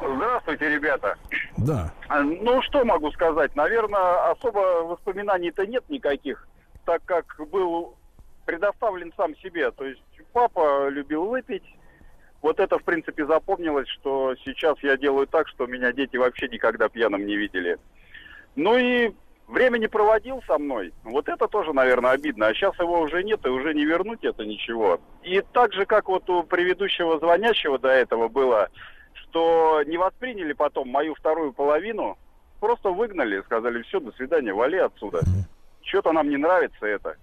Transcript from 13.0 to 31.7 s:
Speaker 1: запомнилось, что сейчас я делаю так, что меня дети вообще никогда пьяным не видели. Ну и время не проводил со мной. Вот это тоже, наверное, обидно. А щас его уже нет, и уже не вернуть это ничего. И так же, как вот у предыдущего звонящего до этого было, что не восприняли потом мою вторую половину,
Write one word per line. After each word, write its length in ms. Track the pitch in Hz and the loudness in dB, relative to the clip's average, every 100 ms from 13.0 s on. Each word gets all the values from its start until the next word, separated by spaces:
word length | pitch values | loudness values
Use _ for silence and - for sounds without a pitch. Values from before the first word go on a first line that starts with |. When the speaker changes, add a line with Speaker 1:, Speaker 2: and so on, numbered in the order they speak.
| 156 160 147 | -2 -6 0
Speaker 1:
запомнилось, 600 | 160 - 190 170 143 123 | 0 2 -4 -2 -2 -4
что 440 | - 139 135 131 127 | -8 -4 -2 -2 -4
сейчас 320 | - 131 165 139 | -10 -2 0 0
я 160 | 139 135 | 0 0
делаю 300 | 143 139 139 | 2 2 2
так, 200 | 165 147 | 0 -2
что 200 | - 123 | -4 -6
меня 240 | 127 123 | -2 -2
дети 260 | 123 135 123 | -2 -4 0
вообще 300 | 127 120 147 | 0 0 -8
никогда 420 | 110 117 113 110 | -2 -2 0 -2
пьяным 360 | 117 113 98 101 | 0 0 0 -2
не 80 | 104 | -4
видели. 400 | 104 92 87 82 - _ - - - - - - | -4 -4 -2 -4 -8 _ -20 -20 -20 -20 -14 -2
Ну 220 | 170 240 | 2 2
и 360 | 247 247 233 - - _ - | 2 2 0 -4 -20 _ -8
время 300 | 165 254 240 | 2 2 2
не 100 | 214 | -2
проводил 540 | 214 208 220 220 262 - | 2 4 4 0 -12 -2
со 100 | 156 | -2
мной. 360 | 143 123 87 - | -2 -6 -8 -12
Вот 260 | 117 127 165 | -4 -4 -4
это 180 | - - | -2 -2
тоже, 260 | 214 160 | 0 -2
наверное, 380 | 139 131 123 123 | 2 4 4 4
обидно. 360 | 131 147 113 107 | 2 0 0 0
А 60 | 110 | 2
щас 180 | 196 - | 0 0
его 220 | 170 175 | -2 0
уже 220 | 156 160 | 0 -2
нет, 220 | 202 214 - | -2 -2 -2
и 40 | |
уже 260 | 131 147 151 | -2 -2 0
не 100 | 147 | 2
вернуть 380 | 170 190 233 | 0 -2 -4
это 200 | 135 104 107 | -6 -4 -8
ничего. 540 | 104 - 117 104 87 - - | -8 -6 0 2 2 -2 -18
И 200 | 170 190 196 | -2 -2 0
так 200 | - 240 | 2 2
же, 120 | 190 196 | 2 2
как 220 | 214 196 | 2 2
вот 180 | 185 - | -2 0
у 100 | 180 | 0
предыдущего 760 | 165 175 180 180 190 - 170 160 | 2 0 0 0 -2 -2 0 2
звонящего 580 | 160 175 226 214 160 131 | 4 4 4 0 0 0
до 120 | 131 | 4
этого 380 | 131 120 113 113 | 4 4 0 0
было, 420 | 123 131 113 92 - - - - | 2 2 4 2 -4 -20 -20 -20
что 680 | - - 165 165 165 160 156 147 | -20 -8 0 2 4 4 4 0
не 120 | 165 | 0
восприняли 540 | 185 - 254 214 160 | -2 -2 -10 -8 -6
потом 360 | 143 147 156 131 | -2 -2 -2 -4
мою 240 | 131 160 143 | -2 -2 -2
вторую 380 | 160 156 151 | -2 0 -2
половину, 640 | 120 143 | -2 2